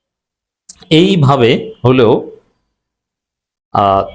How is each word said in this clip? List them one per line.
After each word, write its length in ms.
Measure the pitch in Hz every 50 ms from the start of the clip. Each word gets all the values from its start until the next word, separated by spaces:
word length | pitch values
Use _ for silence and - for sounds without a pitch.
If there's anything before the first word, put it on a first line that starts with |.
| _ _ _ _ _ _ _ _ _ _ _ _ _ - - - - -
এইভাবে 840 | 160 156 180 196 196 170 139 131 139 131 117 113 151 - - - - - -
হলেও, 460 | 123 131 127 117 107 139 - - - - - _ _ _ _ _ _ _ _ _ _ _ _ _ _ _ _ _ _ _ _ _ _ _ _ _ _ -
আহ, 300 | 101 101 98 98 98 95 - -